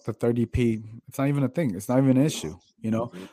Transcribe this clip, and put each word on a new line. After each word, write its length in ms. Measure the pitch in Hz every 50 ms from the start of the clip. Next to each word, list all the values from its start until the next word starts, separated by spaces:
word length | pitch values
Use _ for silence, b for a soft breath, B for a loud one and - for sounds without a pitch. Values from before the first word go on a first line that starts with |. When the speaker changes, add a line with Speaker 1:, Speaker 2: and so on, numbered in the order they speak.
| -
Speaker 1:
the 60 | - 107
third 240 | - - 120 120
D 100 | 120 117
P, 360 | 113 - 131 123 117 113 107 107 107 113 117 _ -
it's 100 | - -
not 100 | 135 143
even 140 | 143 139 135
a 60 | 120
thing. 260 | - 175 170 120 90
It's 140 | 98 - -
not 100 | 123 135
even 180 | 139 135 127
an 80 | 131 143
issue, 320 | 156 - - - 78 85 - _ _ _ _
you 100 | - 110
know? 180 | 110 113 120 120
Speaker 2:
Mm-hmm. 160 | - 180 190 -